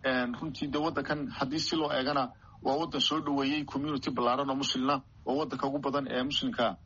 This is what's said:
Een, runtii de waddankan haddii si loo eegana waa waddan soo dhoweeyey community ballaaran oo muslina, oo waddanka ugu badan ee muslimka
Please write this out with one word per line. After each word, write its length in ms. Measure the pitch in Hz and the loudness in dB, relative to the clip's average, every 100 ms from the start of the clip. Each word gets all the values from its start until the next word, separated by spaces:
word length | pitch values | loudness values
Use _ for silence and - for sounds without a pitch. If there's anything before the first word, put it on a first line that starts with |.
Een, 280 | 135 127 123 120 | 2 2 0 -2
runtii 280 | 160 135 147 | -6 -4 -2
de 80 | 143 | 0
waddankan 480 | 160 147 139 151 139 | 0 0 -2 -2 -2
haddii 320 | - 127 156 | -2 -2 0
si 160 | - 160 | 0 0
loo 140 | 151 | 2
eegana 400 | 135 131 143 123 - - - | 0 2 2 0 -6 -20 -4
waa 140 | 135 139 | 0 0
waddan 200 | 165 139 | 0 2
soo 200 | - 156 | 2 2
dhoweeyey 440 | 151 143 135 151 | 2 2 2 0
community 460 | 139 135 151 139 151 | -2 -2 -2 -2 -2
ballaaran 400 | 120 120 127 139 | 0 2 2 0
oo 60 | 135 | 0
muslina, 460 | 139 127 131 139 - - - | 0 0 2 0 -2 -10 -2
oo 100 | 135 | 0
waddanka 280 | 147 127 139 | 0 -2 -2
ugu 120 | 143 | 0
badan 280 | 139 139 131 | 0 -2 0
ee 140 | 127 | -2
muslimka 540 | 135 147 131 113 113 95 | 0 0 -2 2 0 0